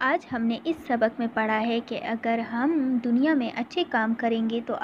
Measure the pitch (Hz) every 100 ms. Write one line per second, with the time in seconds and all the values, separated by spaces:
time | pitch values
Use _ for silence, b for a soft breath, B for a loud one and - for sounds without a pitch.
0 | 254 339 - 247 226 233 320 320 - 233
1 | 220 226 233 220 220 214 226 233 233 226
2 | - 226 233 233 226 233 277 330 262 247
3 | 240 240 294 302 226 - 240 359 339 240
4 | 220 226 233 226 226 233 233 214